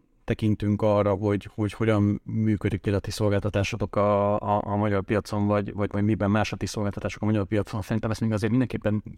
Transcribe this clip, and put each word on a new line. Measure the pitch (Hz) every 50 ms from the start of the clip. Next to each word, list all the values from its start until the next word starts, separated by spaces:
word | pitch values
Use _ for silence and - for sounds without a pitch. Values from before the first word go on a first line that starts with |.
| _ _ _ _ -
tekintünk | - 113 - 117 107 104 - - 104 104 101
arra, | - 107 104 104 101 101 101
hogy, | 95 104 104 101 101 - 104 -
hogy | - 107 101
hogyan | - - 113 110 110 104 104 104 104 - -
működik | - 110 110 110 110 107 92 - 101 98 95
például | - 113 101 98
a | -
ti | -
szolgáltatásotok | 95 - 107 104 101 101 - 101 - 101 98 - - 104 107 95 -
a, | 104 101 104 104 101 101 101 104 104
a, | - 104 104 104 -
a | - 101
magyar | 101 104 107 101 98
piacon, | 92 - 113 104 - - - 104 101
vagy, | 104 104 104 101 -
vagy, | - 98 104 -
vagy | - 101
miben | 104 104 107 87 104 98
más | 101 107 101 -
a | -
ti | 95 -
szolgáltatások | 95 - 113 104 101 - - - 101 - -
a | -
magyar | 104 107 107 98
piacon. | - 110 104 98 - - 143
Szerintem | - - 117 107 - 113
ezt | 107 -
még | 113 113
azért | 110 104 107 107
mindenképpen | 110 127 127 120 - - - 107 104 107 - 117 -